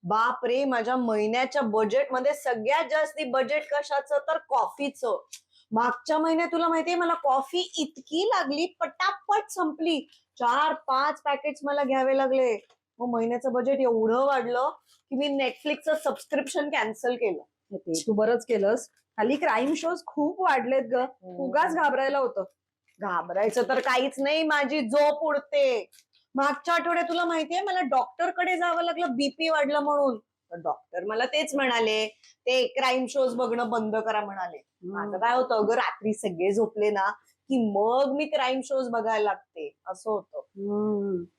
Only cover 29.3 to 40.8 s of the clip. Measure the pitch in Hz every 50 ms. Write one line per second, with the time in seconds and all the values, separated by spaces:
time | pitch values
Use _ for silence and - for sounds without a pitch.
29.3 | - - 320 320 320 302 294 269 294 294 285 294 294 285 285 269 240 214 _ _
30.3 | _ _ _ _ 170 175 156 165 156 - _ _ - 180 175 208 214 226 247 262
31.3 | 294 302 311 311 269 277 269 254 240 233 226 214 214 214 220 214 - _ _ -
32.3 | _ _ _ 240 254 262 247 254 - 262 262 254 254 262 254 240 - 285 262 254
33.3 | 240 240 254 226 233 240 240 220 233 233 220 214 208 220 214 220 214 214 208 202
34.3 | 196 196 185 180 165 147 _ _ _ _ - 180 196 170 185 208 202 - 214 233
35.3 | 247 254 254 254 247 220 214 202 233 247 220 170 - - 202 214 214 - - 202
36.3 | 180 165 180 196 202 214 226 214 - 214 208 214 214 196 190 202 208 - _ _
37.3 | _ _ _ _ 269 254 233 214 196 196 208 226 240 262 277 269 269 285 302 302
38.3 | 302 294 262 254 262 269 254 - 277 262 262 240 233 233 214 220 220 214 208 208
39.3 | 190 - _ _ _ 165 156 143 _ _ _ 180 185 185 - 220 214 202 185 _
40.3 | - 147 - _ _ 196 196 202 208 208